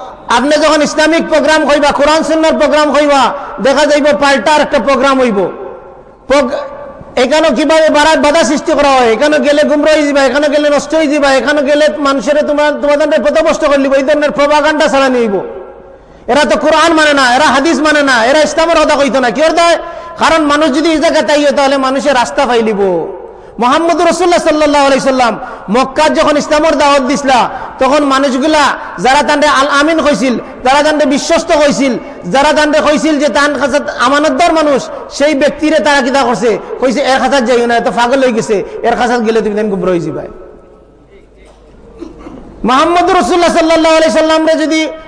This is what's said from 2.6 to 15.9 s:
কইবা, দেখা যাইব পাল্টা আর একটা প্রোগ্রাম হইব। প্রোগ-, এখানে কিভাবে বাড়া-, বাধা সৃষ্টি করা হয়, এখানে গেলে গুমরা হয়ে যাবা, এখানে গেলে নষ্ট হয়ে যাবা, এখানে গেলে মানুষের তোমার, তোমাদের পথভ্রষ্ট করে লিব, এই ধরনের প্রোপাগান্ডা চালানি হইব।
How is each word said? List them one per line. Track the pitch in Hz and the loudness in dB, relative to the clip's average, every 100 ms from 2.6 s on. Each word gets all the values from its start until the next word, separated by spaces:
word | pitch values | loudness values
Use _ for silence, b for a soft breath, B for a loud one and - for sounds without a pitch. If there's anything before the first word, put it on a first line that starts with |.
| 294 294 302 | 0 2 2
কইবা, | 277 294 277 220 B B - | 2 2 2 0 B B -4
দেখা | 220 269 294 | 0 2 2
যাইব | 294 294 285 | 2 2 2
পাল্টা | 277 277 311 | 0 0 2
আর | 302 | 0
একটা | 247 285 | 2 -2
প্রোগ্রাম | 226 262 269 262 | 0 0 2 2
হইব। | 247 196 170 - - - - - - - - | 0 0 -2 -6 -14 -16 -20 -20 -20 -12 -2
প্রোগ-, | 277 247 - - - - - - - | 0 0 -4 -10 -14 -16 -18 -8 -2
এখানে | 247 311 320 240 | 0 0 0 0
কিভাবে | 302 320 311 | 0 2 2
বাড়া-, | 294 302 311 | 2 2 2
বাধা | 294 320 | 2 2
সৃষ্টি | 233 285 - | 0 -2 -2
করা | 277 285 | 0 2
হয়, | 262 240 | 2 2
এখানে | 220 294 302 | 0 0 0
গেলে | 262 294 | 0 0
গুমরা | 294 294 302 | 0 0 2
হয়ে | 311 294 | 2 0
যাবা, | 277 | 0
এখানে | 269 269 294 | 0 0 0
গেলে | 294 294 | 0 0
নষ্ট | 285 285 320 | 0 -2 -2
হয়ে | 311 | 0
যাবা, | 302 277 | 0 2
এখানে | 269 233 302 | 2 0 0
গেলে | 277 294 302 302 | 0 2 2 0
মানুষের | 285 277 226 294 262 | -2 -2 0 0 0
তোমার, | 294 294 269 | 0 0 0
তোমাদের | 285 294 302 302 | 0 0 0 0
পথভ্রষ্ট | 294 320 320 - 302 | 0 0 0 0 0
করে | 285 | 0
লিব, | 269 | 2
এই | 269 | 0
ধরনের | 269 294 294 | 0 0 0
প্রোপাগান্ডা | - 285 294 294 302 311 | 0 0 2 0 0 0
চালানি | 269 269 254 | 0 0 0
হইব। | 226 190 135 - - - - | 0 -2 -6 -12 -18 -20 -20